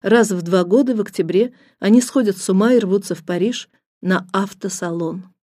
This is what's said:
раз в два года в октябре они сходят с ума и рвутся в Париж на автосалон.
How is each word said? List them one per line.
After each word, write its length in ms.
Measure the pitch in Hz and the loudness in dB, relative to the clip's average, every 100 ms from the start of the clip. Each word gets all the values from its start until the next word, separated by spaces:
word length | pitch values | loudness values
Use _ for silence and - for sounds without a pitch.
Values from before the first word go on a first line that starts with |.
раз 300 | 196 233 220 | 4 4 4
в 100 | 185 | 0
два 240 | 170 185 | 0 0
года 320 | 175 220 262 226 | 2 2 2 -2
в 40 | |
октябре 500 | 202 - 165 175 247 _ _ _ | -4 -4 0 0 0 _ _ _
они 220 | 190 233 | 4 4
сходят 380 | 240 269 220 185 | 4 0 0 -2
с 100 | - | -2
ума 240 | 190 220 | 2 4
и 60 | 247 | 2
рвутся 360 | 202 196 196 | 2 -2 -2
в 80 | 165 | -10
Париж 460 | - 175 202 240 - _ _ _ | -6 -2 -2 -4 -12 _ _ _
на 260 | 180 185 185 | -2 -2 -2
автосалон. 920 | 190 196 - 196 - 175 170 165 170 185 _ | -6 -6 -8 -10 -8 -6 -6 -6 -8 -14 _